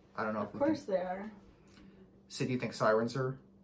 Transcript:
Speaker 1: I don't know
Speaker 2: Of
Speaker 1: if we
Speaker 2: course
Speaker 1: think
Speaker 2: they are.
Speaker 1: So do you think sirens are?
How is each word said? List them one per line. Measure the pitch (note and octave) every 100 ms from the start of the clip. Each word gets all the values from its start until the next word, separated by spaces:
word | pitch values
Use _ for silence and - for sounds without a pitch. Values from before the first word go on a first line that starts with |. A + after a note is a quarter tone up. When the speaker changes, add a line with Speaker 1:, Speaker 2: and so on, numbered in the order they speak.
| - -
Speaker 1:
I |
don't | G#2+
know | G#2+
Speaker 2:
Of | -
Speaker 1:
if |
we | -
Speaker 2:
course | D4 D4+
Speaker 1:
think | - F#3
Speaker 2:
they |
are. | F#3 F#3 A3 - - - - - - - - - -
Speaker 1:
So | - B2+
do |
you | B2
think | A2+
sirens | - A2+ A2 A#2 C#3
are? | C3 C3+ - -